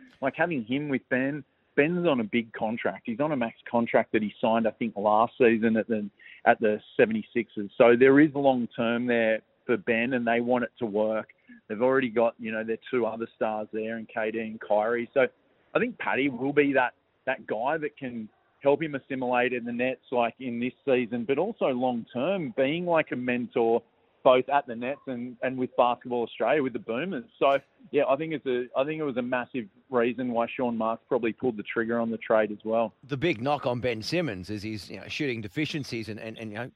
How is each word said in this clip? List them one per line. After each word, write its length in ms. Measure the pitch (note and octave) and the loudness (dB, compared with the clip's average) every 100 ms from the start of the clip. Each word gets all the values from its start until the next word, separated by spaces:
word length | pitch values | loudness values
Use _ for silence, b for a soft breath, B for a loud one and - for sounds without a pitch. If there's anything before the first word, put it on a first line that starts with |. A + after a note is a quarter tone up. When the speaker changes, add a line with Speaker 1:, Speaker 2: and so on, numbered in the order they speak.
| B B | B B
Speaker 1:
Like, 140 | C3+ C#3+ | -4 0
having 300 | E3+ D3 A2 | -2 -2 -2
him 240 | C3+ D3 | -4 -2
with 180 | C3 - | -4 -2
Ben. 380 | B2+ C3+ D3 - _ _ - | -2 -2 -6 -10 _ _ 2
Ben's 300 | D3 F3 E3+ | 2 2 2
on 140 | C3 | 2
a 40 | |
big 280 | G#2 A#2+ A2+ | 0 -2 -2
contract. 500 | - A2 A#2 G#2 F#2+ - | -4 -4 -2 -4 -4 -6
He's 140 | A2 | -4
on 120 | D3+ | -2
a 40 | C#3 | -2
max 200 | A2+ - - | -4 -6 -4
contract 400 | A#2+ A#2 B2 A2 | 0 2 2 2
that 100 | A2+ | 0
he 100 | G#2 - | -2 -2
signed, 280 | A#2 A2+ A2 | 0 2 0
I 40 | |
think, 240 | - A#2 G2+ | -2 -6 -2
last 380 | G#2+ G#2+ A#2 - | 2 4 4 4
season 360 | A#2+ A2+ A2+ A2 | 4 6 2 2
at 100 | G2+ | 0
the, 200 | A2 G#2 - B B - | -2 -4 -12 B B 2
at 140 | A#2 | 4
the 200 | A2 G#2 - - | 2 0 -2 2
seventy-sixers. 720 | A2 A2 - A#2+ G#2+ - G2+ - | 2 2 -4 -4 -4 -6 -2 6
So 160 | A#2+ A#2+ | 8 8
there 240 | C3+ C#3 | 8 8
is 120 | D#3 C#3 | 6 4
long 320 | C#3 B2+ A#2 - | 2 2 0 -2
term 320 | A#2 A#2 B2 | -2 0 0
there 320 | A#2 A2 A2 - _ - | 2 2 0 -4 _ -2
for 120 | A#2 | -2
Ben, 360 | F#2 A2+ B2 | 0 0 0
and 140 | B2+ A#2 | 0 0
they 120 | A#2 | 0
want 260 | A#2+ B2 A#2 | 2 0 -2
it 60 | - | -6
to 80 | A#2 | -4
work. 440 | G2+ G#2+ A2 G#2+ _ B B - | 0 0 -2 -6 _ B B -12
They've 140 | G#2+ | -2
already 280 | B2+ C3+ B2+ | 2 2 0
got, 260 | A2 A#2 - | 2 0 0
you 140 | A2+ | -6
know, 120 | A2 | -6
their 140 | A2+ A2+ - | -6 -6 -4
two 160 | B2+ A2 | -2 -2
other 200 | A2+ A2+ - | -4 -8 -6
stars 340 | A2+ G#2+ G#2+ | -4 -4 -6
there 240 | A2 A2 A2+ | -6 -6 -8
in 80 | G#2+ | -8
K 240 | A#2 A2 | -6 -4
D 100 | A2 | -4
and 220 | A2 A2 | -8 -8
Kyrie. 480 | - G#2 G#2+ A#2 A#2+ - | 0 0 2 -2 -2 2
So 100 | B2+ - _ _ _ | 0 0 _ _ _
I 60 | D#3 | -2
think 180 | A#3+ G#3 | -2 -4
Patty 320 | - A2 C#3 | -2 0 0
will 240 | A#2+ C3+ | -2 0
be 200 | C#3+ C#3+ | 2 4
that, 200 | C3 B2 - _ _ - | 4 0 -2 _ _ -6
that 220 | C3 A2 | -4 -4
guy 300 | A2 B2+ D#3+ | -4 -2 -4
that 200 | D3 - | -6 -8
can 320 | C3 A#2+ G#2+ _ _ _ | -10 -10 -12 _ _ _
help 220 | C#3 C#3 | 2 2
him 100 | D#3+ | 0
assimilate 580 | C#3 - C3+ B2 B2 B2 | -6 -6 -4 0 2 2
in 140 | B2 A#2+ | 0 -4
the 80 | |
Nets, 320 | A#2+ B2+ B2+ _ | -2 -2 -4 _
like, 240 | B2 A#2 - | 0 0 -2
in 200 | C3 A#2 | -8 -4
this 140 | B2 - - | -6 -4 0
season, 380 | B2+ A2+ A#2+ | 2 2 -2
but 160 | A#2 C3+ | -2 0
also 300 | G3 - E3+ | -2 -2 -2
long 360 | B2 B2+ A#2+ A2 | 0 0 -2 -6
term, 400 | A#2+ D3+ G3 C#3+ A2 | -4 -2 -2 -2 0
being, 300 | C3+ E3+ F3+ | 0 0 0
like, 260 | D#3+ - | 0 0
a 40 | B2+ | -4
mentor 640 | B2 B2 A#2 B2+ A2+ A#2 - _ _ _ | -2 -2 -2 0 2 2 -2 _ _ _
both 240 | C3+ B2+ - | 6 6 4
at 180 | C#3+ B2+ | 0 -2
the 60 | |
Nets 280 | A#2 B2 C#3+ - | -6 -6 -8 -8
and, 280 | A#2+ B2 A#2+ | -8 -8 -6
and 160 | B2+ C3 | -6 -4
with 180 | B2+ - | -2 2
Basketball 480 | B2 A#2+ B2+ A#2+ | 2 2 -4 -4
Australia, 400 | A2+ - A#2 D3+ | -4 -2 0 2
with 80 | C3 | 0
the 80 | A#2 | -4
Boomers. 460 | G2+ A#2 F3+ D3+ A#2 - | -6 -6 -4 -8 -10 0
So, 220 | C#3+ C#3 - _ G3+ | 2 2 -2 _ -4
yeah, 120 | C#3+ C3 | 0 2
I 80 | C3+ | 0
think 160 | D#3+ | -2
it's 140 | D3+ C3+ | -6 -2
a, 220 | B2 B2 | -2 -2
I 120 | B2+ C#3+ | -2 -2
think 160 | D#3 | -2
it 20 | |
was 140 | D3+ A#2+ | -4 -4
a 40 | |
massive 440 | B2 B2+ A#2 C3 G#2 _ - | -2 -4 -4 -8 -10 _ -4
reason 420 | B2+ A#2 A#2+ B2+ | 0 0 0 -4
why 160 | A#2 A#2 | -2 -2
Sean 300 | - B2 A#2 | -2 -4 -2
Marks 260 | A2+ A2+ - | -2 -4 -2
probably 240 | B2+ A2+ | -2 0
pulled 240 | - B2+ G#2+ | -2 -2 -4
the 60 | |
trigger 360 | - A#2+ A2+ A#2 | -6 -4 -2 -2
on 100 | A#2 | -2
the 80 | A2 | -4
trade 320 | - A2 G#2+ | 2 2 2
as 100 | G#2+ | -2
well. 300 | G#2+ A2+ A2+ - B2 | -4 -2 -2 -6 -10
Speaker 2:
The 120 | C#3 | -4
big 240 | E3+ A2+ | -2 -2
knock 240 | C3 D3 C3 | -2 -2 -2
on 160 | B2 | -2
Ben 200 | B2 A2 | -4 -4
Simmons 480 | G#2+ E3 D#3 F#2 F#2 | -4 -4 -2 -6 -8
is 140 | G#2 | -8
his, 260 | G#2+ G#2+ - | -8 -10 -12
you 60 | G2+ | -16
know, 140 | G2 | -10
shooting 320 | - D3 A2+ | -6 -4 -6
deficiencies 640 | G#2 - D3+ D#3+ B2 A#2 G#2+ | -8 -6 -6 -6 -8 -8 -8
and, 140 | G#2 | -10
and, 160 | A2 A2+ | -12 -12
and, 140 | A2 | -12
you 40 | G#2 | -10
know, 140 | B2 | -12